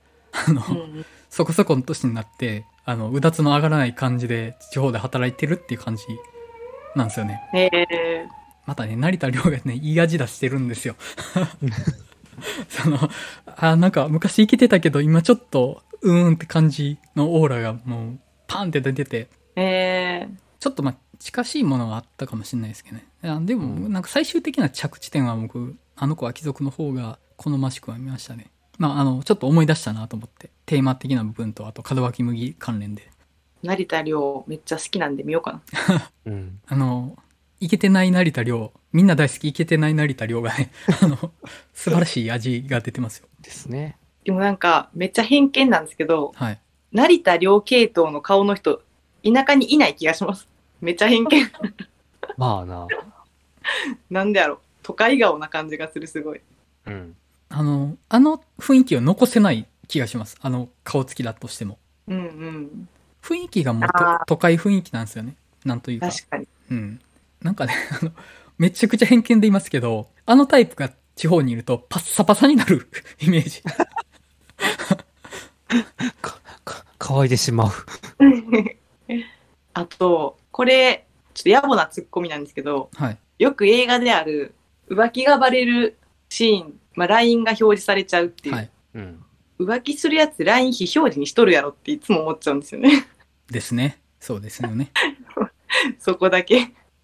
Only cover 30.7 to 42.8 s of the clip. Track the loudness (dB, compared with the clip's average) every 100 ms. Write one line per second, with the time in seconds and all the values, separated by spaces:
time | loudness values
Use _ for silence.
30.7 | 0 0 -2 -4 -4 -4 -8 -10 -10 -16
31.7 | -16 -6 -4 -4 -4 -6 -4 -8 -10 -8
32.7 | -8 -8 -14 _ _ _ _ _ _ -6
33.7 | -4 -2 -4 -2 -4 -4 -6 -12 -16 -8
34.7 | -8 -6 -4 -4 -6 -4 -4 -4 -14 -12
35.7 | -4 0 0 -2 _ -12 -12 -12 -16 -4
36.7 | -2 0 -2 -8 -14 _ _ _ -10 -2
37.7 | 2 4 4 4 4 2 0 -2 -4 -6
38.7 | _ -2 6 6 6 2 0 -8 -4 0
39.7 | 2 2 2 0 -2 -4 -4 -4 -2 -4
40.7 | -4 -2 2 2 2 -8 _ -20 -20 _
41.7 | -8 -2 0 0 -2 -4 -4 -4 -6 -4
42.7 | -6